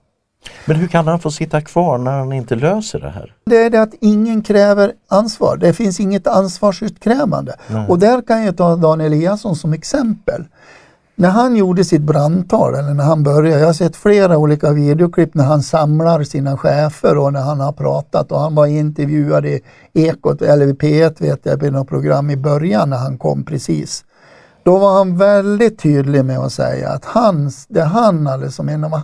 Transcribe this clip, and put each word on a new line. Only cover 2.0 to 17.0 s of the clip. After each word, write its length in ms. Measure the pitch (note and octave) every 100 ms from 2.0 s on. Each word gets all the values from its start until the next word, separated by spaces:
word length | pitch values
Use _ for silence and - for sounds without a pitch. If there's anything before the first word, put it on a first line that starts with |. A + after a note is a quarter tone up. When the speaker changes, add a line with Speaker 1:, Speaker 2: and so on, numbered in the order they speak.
| B2+ C#3
Speaker 1:
han 140 | C3
inte 220 | C3+ A#2 A#2
löser 440 | D3+ G#3+ G#3+ -
det 100 | C#2+
här? 260 | F#2+ - _ -
Speaker 2:
Det 120 | A#3
är 120 | A#3
det 120 | A3+
att 120 | A3 -
ingen 400 | G#3+ G#3 A3+ A3
kräver 520 | G#3+ G#3 G3+ G3+ G3+ - -
ansvar. 500 | F#3+ A3+ - D#3+ C#3+
Det 160 | F3
finns 260 | D#3+ G#3+ F3
inget 280 | F#3+ G3 A3+
ansvarsutkrävande. 1300 | G3 G3 - G#3 F#3 A3 - G#3+ C4+ B3 C#3+ C3+ - -
Speaker 1:
Nej. 200 | A2 G#2
Speaker 2:
Och 100 | F3
där 220 | G#3 B3
kan 220 | B3 A3+
jag 140 | G#3+ F3+
ta 180 | F3 E3+
Dan 260 | D#3+ D#3+
Eliasson 540 | D#3 D3+ E3+ G#3 A3 D#3+
som 180 | D#3+
exempel. 720 | D#3+ - D4 A#3 G#3 - - E3 _ - - _ _ _ -
När 140 | F3+
han 260 | G#3 B3+ A3+
gjorde 300 | F#3 F3+ F3
sitt 160 | D3+
brandtal, 760 | D3 D3+ D3 F3+ F3 A3 C#3+ C3
eller 180 | C#3+
när 100 | C#3+
han 200 | C#3+ D#3
började, 360 | C#3+ D3 D#3 D3
jag 60 | D#3+
har 60 |
sett 220 | D#3+ E3+ -
flera 420 | G#3 G#3 F#3+ D#3
olika 340 | D3+ D3+ D#3
videoklipp 600 | D3 D3 D3+ F3 F3 E3
när 100 | D#3
han 200 | C3+ D3+
samlar 600 | - D#3+ D3+ D#3 E3 D#3+
sina 340 | D3 D3 C#3 C3+
chefer 600 | D3+ C#3+ D3+ D3+